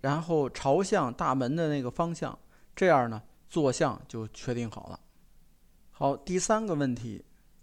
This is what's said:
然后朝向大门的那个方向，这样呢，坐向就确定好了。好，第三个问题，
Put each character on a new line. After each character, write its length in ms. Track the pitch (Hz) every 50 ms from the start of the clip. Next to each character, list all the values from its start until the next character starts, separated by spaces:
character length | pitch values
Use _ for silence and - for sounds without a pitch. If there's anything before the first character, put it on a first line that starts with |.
| -
然 200 | 135 143 160 160
后 260 | 170 165 151 139 123
朝 340 | - - - 139 139 180 196
向 300 | 190 214 185 147 120 123
大 220 | - 170 190 131
门 220 | 135 127 123 151
的 140 | 170 165 151
那 120 | 147 143 127
个 80 | 123
方 240 | - - 170 170 170
向， 240 | - 165 123 - - - - _ _ - - -
这 100 | - 190
样 240 | 180 156 131 123 117
呢， 100 | 113 107 - - - _ - -
坐 240 | - 175 147 131 123
向 280 | - 165 135 104 - -
就 220 | - - 113 110 107
确 260 | - - - 135 120
定 160 | 120 120 110
好 180 | - - - -
了。 100 | - - - - _ _ - - - - - _ _ _ _ _ _ _ _ -
好， 260 | - - 143 139 139
第 220 | - - - 180 180
三 260 | - - 214 220 220
个 100 | 208 165
问 200 | 147 143 131 120
题， 300 | 113 117 117 101 - - _ - - _ _ _ _